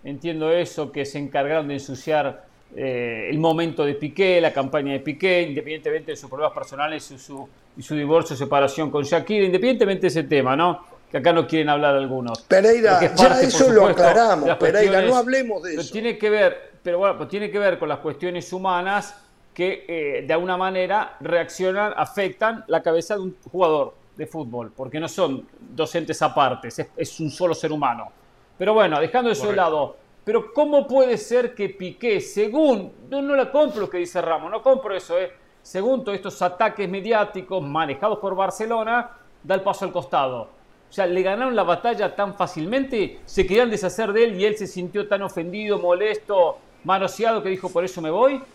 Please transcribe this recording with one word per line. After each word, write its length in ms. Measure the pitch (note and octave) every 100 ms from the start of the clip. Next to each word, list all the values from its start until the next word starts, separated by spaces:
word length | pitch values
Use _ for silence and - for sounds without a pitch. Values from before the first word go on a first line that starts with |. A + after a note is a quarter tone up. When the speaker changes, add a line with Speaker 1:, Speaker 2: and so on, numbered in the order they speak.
Speaker 1:
Entiendo 460 | C#3 C#3 E3 D#3+ D#3
eso, 420 | E3+ E3 - C#3+
que 120 | D3
se 140 | C#3 D3
encargaron 500 | C#3 C#3+ C#3 D#3+ D3
de 60 |
ensuciar, 720 | C#3 C#3 C3 - D3+ C#3 C3+ - _ _ -
eh, 520 | C3 B2 A#2+ A2+ G2
el 80 | D3+
momento 460 | D#3+ D#3+ E3+ D3+
de 100 | C#3+
Piqué, 460 | C#3+ D3+ - F#3+ F3+
la 120 | D#3+
campaña 400 | C#3+ C3+ D3+ C#3
de 80 | C3+
Piqué, 420 | C#3 D3 F#3+ F3+
independientemente 720 | E3 C#3 D3 D#3 D3+ D#3 D3
de 40 | D3
sus 120 | C3
problemas 260 | C3 D3+
personales 560 | D3 C3+ C#3 D3+ D3+ -
y 80 | C3+
su, 300 | - C#3 C3 _ _ -
y 60 |
su 120 | -
divorcio, 420 | D3+ C#3+ E3 D#3+ C3
separación 540 | C3+ C#3+ C#3 D3 D3
con 140 | D3
Shakira, 400 | C#3 E3 E3 G#3+
independientemente 580 | F#3+ F3+ A#3+ B3 G3 F#3+
de 60 | F#3
ese 140 | D3+
tema, 300 | C3+ D3 B2+
¿no? 320 | C#3 F3 E3+ - - _
Que 80 | D3
acá 140 | D#3+
no 140 | E3+ D3
quieren 220 | D#3+ D3+
hablar 280 | D3 D3 C#3
algunos. 460 | C3 C3 A#2+ A2+
Speaker 2:
Pereira, 520 | - F#3+ G#3+ A#3 A3
Speaker 1:
Lo 40 | F3+
que 40 | E3+
es 80 |
Speaker 2:
ya 140 | E3+ B3+
Speaker 1:
parte, 120 | C4
por 80 | B3+
Speaker 2:
eso 200 | B3 C4
lo 40 | A3
Speaker 1:
supuesto, 220 | F#3+ F3
Speaker 2:
aclaramos, 460 | E3+ G3+ A3+ F3 D3
Speaker 1:
las 80 | D#3+
Speaker 2:
Pereira, 200 | D#3 G3
no 60 | G#3
Speaker 1:
cuestiones, 240 | F#3+ G3+ B3+
Speaker 2:
hablemos 460 | A#3+ C4 A#3+ G3
de 80 | F3
Speaker 1:
pero 120 | D#3+
Speaker 2:
eso. 100 | E3
Speaker 1:
tiene 260 | G#3+ A#3 G#3+
que 120 | G#3+
ver, 420 | G#3 F#3+ - - -
pero 160 | F3+ F3
bueno, 180 | G3 F3+
pues 120 | D3
tiene 220 | G3+ G#3
que 80 | G#3
ver 200 | G3+ E3+
con 100 | D#3+
las 100 | C#3+
cuestiones 540 | D#3 C3+ F3+ F3+ -
humanas 640 | F#3 F#3+ F3+ F#3 G3+ - - _ _ _
que, 320 | - F3+ - -
eh, 380 | E3 D3 C3 C3
de 60 |
alguna 240 | E3 F#3 F3+
manera 600 | F#3 F#3 F#3 G#3 - -
reaccionan, 720 | C#3+ E3+ E3 - F#3 F#3+ G#3 -
afectan 680 | F#3 - F#3+ F3+ A3 A3+ -
la 140 | D#3+
cabeza 340 | E3+ E3 D#3+ G#3
de 40 |
un 160 | F#3 - -
jugador 460 | F3+ F3 D#3 B2+ - _ -
de 100 | D#3
fútbol, 460 | D#3+ B2+ A#2+ A2+
porque 240 | - C3 D3+
no 100 | D#3+
son 380 | - E3 C3 - -
dos 360 | - B2+ D#3 F3
entes 260 | D#3 D3+
apartes, 560 | D#3 D#3 C3 B2 A#2 -
es, 80 | D3 -
es 240 | D3 -
un 100 | D#3
solo 240 | - F3+
ser 160 | D#3 D#3+
humano. 400 | D3+ C#3 A#2 G2+ _ _ _ _ _
Pero 180 | F#3
bueno, 260 | A3 F#3+ D3+
dejando 300 | D#3+ B3 A#3+
eso 140 | G#3
de 100 | G#3
Speaker 3:
Correcto. 80 | G3
Speaker 1:
lado, 340 | E3+ D#3 C3 - _ _
pero 300 | - A3+ A3
¿cómo 340 | - D4 D4 -
puede 300 | C4 B3+ A3+
ser 380 | - B3 A#3+
que 160 | - G3
Piqué, 500 | - F#3 - A#3 G3
según, 720 | - G3+ G#3+ C4+ D4+ A3 F#3 - -
no, 140 | C#4
no 120 | C#4
la 160 | C#4 B3
compro 300 | C#4+ D4+ A3
lo 100 | F#3
que 60 | F3+
dice 240 | F3 F3+
Ramos, 300 | E3 D#3 E3
no 120 | G#3+
compro 320 | C4 C4 G#3
eso, 240 | F#3+ - F3
eh, 140 | F3+ - _ _
según 420 | - F#3 G#3+ C4
todos 120 | G#3 G3+
estos 240 | G3 -
ataques 440 | F3+ F3+ A3 G#3+ F#3+
mediáticos 760 | G3 G3 A3 G#3 F#3+ F#3 F#3
manejados 560 | C#3+ D3 D#3 C#3 G#3+ G#3
por 180 | G3 F#3
Barcelona, 760 | F#3+ - A3 A3+ A3 A#3+ A#3 - _ _
da 120 | C#3+
el 80 | F#3+
paso 240 | F#3+ G3 F#3
al 60 |
costado? 500 | E3 C3 D#3+ C3+ B2
O 500 | G#2+ - _ _ _
sea, 140 | - F#3
¿le 160 | F3+
ganaron 340 | F#3 G#3 C4 A3+
la 60 |
batalla 520 | F3 E3+ A#3+ G#3 F#3+
tan 220 | - G3+ F#3+
fácilmente? 840 | F3 - D#3+ C4 C4+ A3+ F3 -
¿Se 220 | - - F#3
querían 240 | G#3 A#3+
deshacer 420 | G#3 F3+ G3 A3
de 120 | G#3
él 140 | A#3 F3+
y 60 |
él 140 | G#3 G#3+
se 80 | G3
sintió 420 | F#3 F3 G3+ G3+
tan 140 | G3+
ofendido, 560 | G3 F3+ E3 G3+ G#3+ G3
molesto, 800 | F3 F3+ G#3+ G#3+ - G3 E3 C3+ _ _
manoseado 580 | D#3 F#3+ F#3 - A3+ A3
que 60 | F#3+
dijo, 220 | F#3 F3+
"Por 140 | E3+
eso 180 | F3+ F3+
me 80 | D#3+
voy"? 320 | F3+ C4 C#4 -